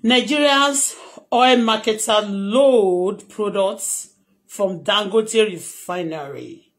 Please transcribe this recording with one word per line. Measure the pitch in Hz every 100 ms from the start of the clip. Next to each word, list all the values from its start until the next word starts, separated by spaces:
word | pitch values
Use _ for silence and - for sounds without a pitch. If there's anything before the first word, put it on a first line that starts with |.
Nigeria's | 220 247 - 294 294 277 285 277 - - - - _
oil | 233 254 254
marketer | 226 220 220 220 - 214 208
load | 196 196 240 277 247 190 180 185 214 -
products | - 208 196 196 214 - - - _ _ _ _
from | - 190 180
Dangote | 139 208 202 220 220 226 214
refinery. | 170 - - - 180 165 160 139 127 123 - _